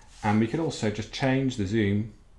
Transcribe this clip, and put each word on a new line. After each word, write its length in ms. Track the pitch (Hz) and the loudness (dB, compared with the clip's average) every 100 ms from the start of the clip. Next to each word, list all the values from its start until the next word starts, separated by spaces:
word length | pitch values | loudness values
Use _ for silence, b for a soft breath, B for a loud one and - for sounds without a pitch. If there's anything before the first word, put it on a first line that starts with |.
| b - | b -6
And 180 | 107 107 | 0 2
we 60 | 113 | 2
can 140 | 143 | 0
also 300 | 160 - 107 | -2 -2 -2
just 200 | 104 104 | -4 -8
change 460 | - 135 131 135 117 | -2 0 2 0 -2
the 100 | 92 | -2
zoom 460 | 113 98 104 110 - - | 2 2 2 -2 -8 -20